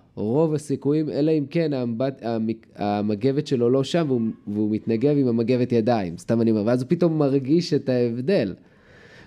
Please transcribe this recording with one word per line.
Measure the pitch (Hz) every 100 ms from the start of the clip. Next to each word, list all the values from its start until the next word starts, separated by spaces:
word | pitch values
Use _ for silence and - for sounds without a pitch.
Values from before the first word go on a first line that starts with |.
| _
רוב | - 104 139 160
הסיכויים, | 151 - 131 139 151 151
אלא | 107 156
אם | 156 139
כן | 170 156
האמבט-, | 135 120 117 135 135
המק-, | 113 113 113 113 -
המגבת | - 104 104 104 104 131 135 151
שלו | 127 120
לא | 131
שם, | 135 170 156
והוא, | 123 113 - -
והוא | 104 107
מתנגב | 107 113 113 139 147
עם | 127
המגבת | 117 113 123 123
ידיים. | 117 110 113 90 85
סתם | - 113
אני | 113
אומר, | 110 104
ואז | 127
הוא | 127
פתאום | 175 175 156
מרגיש | 139 139 127 165 165
את | 143 131
ההבדל. | 127 120 120 131 196 101 85 - _ - - - -